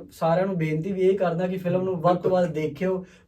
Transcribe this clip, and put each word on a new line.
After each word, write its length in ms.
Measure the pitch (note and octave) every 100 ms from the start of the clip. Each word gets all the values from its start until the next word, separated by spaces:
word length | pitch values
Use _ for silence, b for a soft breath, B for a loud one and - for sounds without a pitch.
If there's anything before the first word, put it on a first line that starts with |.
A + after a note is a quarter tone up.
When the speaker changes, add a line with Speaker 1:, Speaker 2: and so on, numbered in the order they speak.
| -
Speaker 1:
ਸਾਰਿਆਂ 340 | - E3 E3+ G3
ਨੂੰ 120 | F3+
ਬੇਨਤੀ 340 | D#3 D3+ F#3+
ਵੀ 100 | F#3+
ਇਹ 160 | F#3 G3
ਕਰਦਾ 300 | F3+ E3 F3+
ਕਿ 100 | F#3
ਫਿਲਮ 240 | F3+ F3+
ਨੂੰ 140 | F#3 F3+
ਵੱਧ 200 | E3 F3+
ਤੋਂ 60 |
Speaker 2:
ਬਿਲਕੁਲ। 100 | F#3+
Speaker 1:
ਵੱਧ 200 | F#3 F3
ਦੇਖਿਓ। 540 | D3+ D3+ D3 F#3 F#3 F#3 B